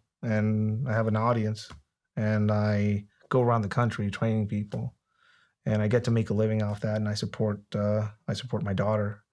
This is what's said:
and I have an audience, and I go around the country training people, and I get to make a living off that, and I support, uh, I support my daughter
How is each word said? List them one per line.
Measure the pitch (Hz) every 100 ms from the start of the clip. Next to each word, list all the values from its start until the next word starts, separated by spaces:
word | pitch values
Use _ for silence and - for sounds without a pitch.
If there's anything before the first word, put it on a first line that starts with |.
| _ _
and | 131 107 107 107 107 110 135
I |
have | 110 110
an | 107
audience, | 117 117 107 107 - - _ _ _ -
and | 107 107 104
I | 104 104 104 104 101 - _ -
go | 131
around | 120 117
the | 101
country | 123 117 - 101
training | - 113 110 104
people, | 104 104 110 120 - _ _ _ _ _ _ -
and | 107
I | 107
get | 120 117
to |
make | 117 101
a |
living | 104 110 110
off | 104 104
that, | 110 107
and | 104
I |
support, | 107 104 - 107 104 - 107
uh, | 104 107 107 - -
I |
support | 107 - 110
my | 104
daughter | 95 101 107 104 104 _